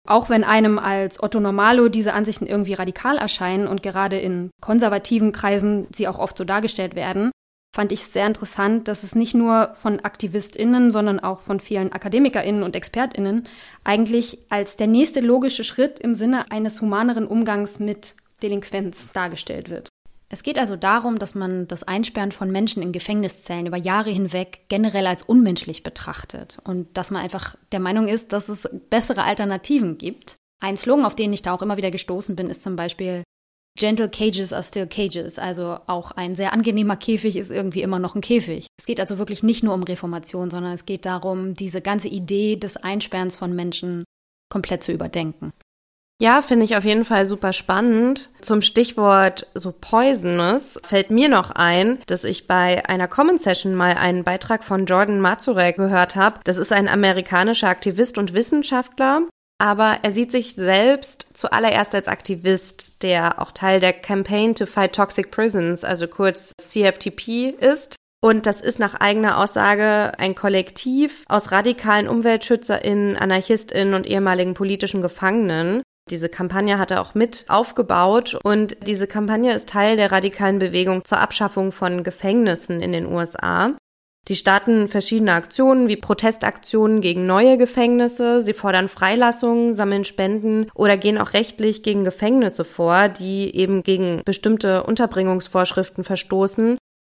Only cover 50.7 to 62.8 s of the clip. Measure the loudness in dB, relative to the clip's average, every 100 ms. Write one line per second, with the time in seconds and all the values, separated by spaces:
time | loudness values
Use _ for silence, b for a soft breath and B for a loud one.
50.7 | -10 -2 0 4 4 6 4 2 2 4
51.7 | 4 2 0 -4 -4 -4 -6 0 2 2
52.7 | 2 0 -2 0 2 4 4 2 0 0
53.7 | 0 2 2 2 0 -2 -4 -2 -4 -2
54.7 | -2 2 2 4 2 2 2 0 2 2
55.7 | 2 2 2 2 4 2 2 -4 -2 2
56.7 | 2 4 4 4 2 0 2 2 2 2
57.7 | 0 0 0 0 0 -2 0 0 0 0
58.7 | -2 -2 0 2 2 0 -6 _ -2 0
59.7 | 4 2 2 0 0 0 -2 -4 -2 2
60.7 | 4 6 4 0 -12 -14 -8 -2 2 4
61.7 | 2 2 -2 -2 -6 -6 -2 0 0 -2
62.7 | -14